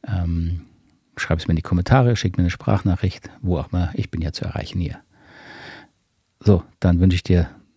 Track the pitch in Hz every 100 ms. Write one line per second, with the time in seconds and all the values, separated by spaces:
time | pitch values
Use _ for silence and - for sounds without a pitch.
0 | - 92 85 85 85 85 - _ _ _
1 | _ - - 82 - 82 - 87 87 131
2 | 123 117 - 90 90 - - 101 101 87
3 | 92 - - - 95 82 - 90 87 -
4 | - - 80 - - - - 90 87 -
5 | _ _ _ - - - - - - _
6 | _ _ _ _ 104 90 - _ 92 85
7 | 92 90 - 87 85 - _